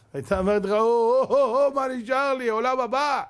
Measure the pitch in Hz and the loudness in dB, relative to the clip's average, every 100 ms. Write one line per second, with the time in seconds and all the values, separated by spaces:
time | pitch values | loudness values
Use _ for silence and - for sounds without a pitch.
0 | _ 139 135 190 190 208 190 208 220 233 | _ -12 -4 -2 0 0 0 2 2 2
1 | 226 254 254 254 269 247 285 269 262 254 | 2 2 2 2 2 2 0 0 -4 -4
2 | 220 262 277 262 247 220 247 262 240 254 | -2 -2 0 -2 -2 -2 0 -2 -2 -2
3 | 294 262 - | -2 -2 -6